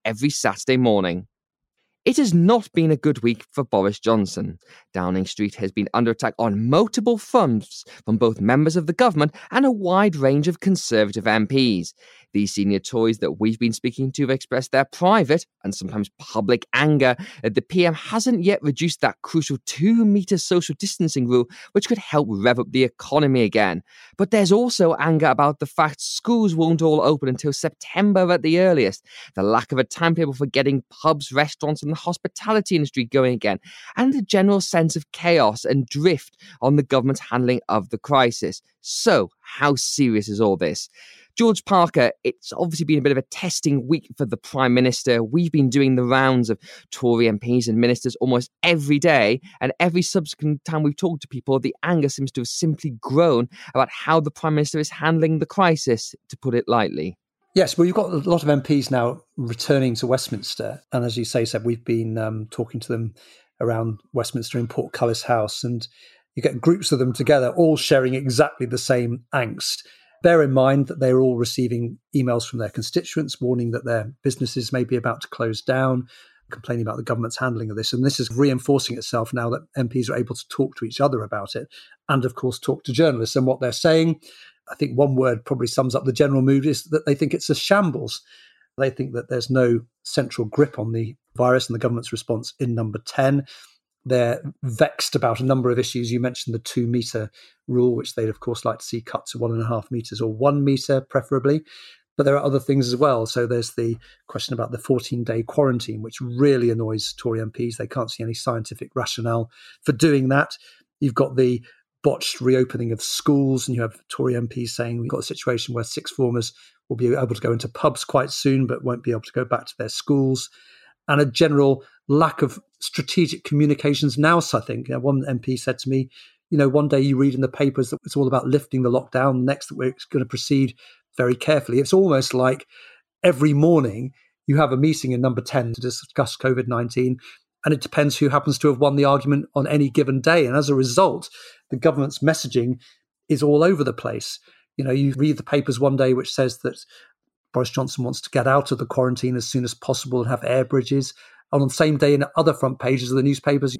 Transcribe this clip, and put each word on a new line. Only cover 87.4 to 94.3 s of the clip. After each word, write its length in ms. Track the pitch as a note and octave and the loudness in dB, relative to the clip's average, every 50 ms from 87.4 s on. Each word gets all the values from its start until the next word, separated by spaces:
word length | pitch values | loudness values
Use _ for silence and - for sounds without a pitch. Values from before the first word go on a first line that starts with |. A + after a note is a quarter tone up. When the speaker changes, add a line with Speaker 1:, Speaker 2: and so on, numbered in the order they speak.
| - - | -2 -2
Speaker 2:
a 40 | C#3+ | -4
shambles. 640 | - - - G3 G#3 G3 E3 B2 A#2+ A#2 A2 - - _ _ - - - _ _ _ _ _ - | -2 2 2 2 2 2 0 -2 -4 -8 -8 -10 -12 _ _ -20 -20 -20 _ _ _ _ _ -4
They 140 | - C3+ C3+ | -2 -2 -2
think 220 | C3 - C3 C#3 | -2 -4 -8 -6
that 160 | - A#2+ - - | -6 -8 -6 -4
there's 220 | B2+ B2 A#2 - | -6 -4 -2 0
no 320 | B2+ C3 B2+ A#2+ A#2 A2+ A#2 _ _ _ | 2 2 4 4 2 0 -2 _ _ _
central 460 | - - - D3 B2+ A#2+ - - A2+ G#2+ | -12 -4 -4 -4 -4 -4 -4 -6 -6 -4
grip 320 | - C#3+ D3 C#3+ - - | 2 2 2 2 0 -8
on 100 | A2 A2+ | -6 -4
the 240 | A2+ A2+ A2+ A2 - _ _ _ - | -4 -4 -6 -6 -10 _ _ _ -2
virus 320 | - B2 B2 B2+ B2+ - - | 0 2 4 4 2 0 -2
and 80 | A#2+ | -6
the 40 | A2 | -4
government's 300 | B2 B2 A#2 A#2+ C3 - | -2 -2 -2 -4 -6 -8
response 440 | - - - - A#2 G#2+ C3 - - - | -10 -10 -4 -4 -4 -4 -6 -10 -8 -6
in 160 | C#3 A#2+ A2+ | -4 -4 -2
Number 240 | A2+ A2+ G#2+ G#2 - - | -2 -4 -4 -6 -10 -12
ten. 400 | - - - C3 C3+ C#3+ C#3 C3+ - - - - - _ _ _ _ _ _ - | -6 -2 0 2 2 2 0 -2 -6 -16 -20 -20 -20 _ _ _ _ _ _ -4
They're 380 | B2+ B2+ B2 A#2+ A#2 | 0 0 2 2 0